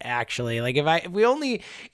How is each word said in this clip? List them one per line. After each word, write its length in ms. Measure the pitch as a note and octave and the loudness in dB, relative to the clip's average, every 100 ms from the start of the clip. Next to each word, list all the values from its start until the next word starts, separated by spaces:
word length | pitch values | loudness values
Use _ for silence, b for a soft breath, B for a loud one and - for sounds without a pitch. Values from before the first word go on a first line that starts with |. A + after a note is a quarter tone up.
Actually, 580 | A#2+ A#2+ A#2 - A#2+ A#2 | -4 -4 -2 -4 -2 -2
like, 160 | B2 C3 | 0 2
if 80 | |
I, 140 | D3 E3 | 2 2
if 100 | E3+ | 0
we 160 | F#3+ | 2
only, 380 | A#3 C#4+ C#4 A3 B B B | 4 4 0 -4 B B B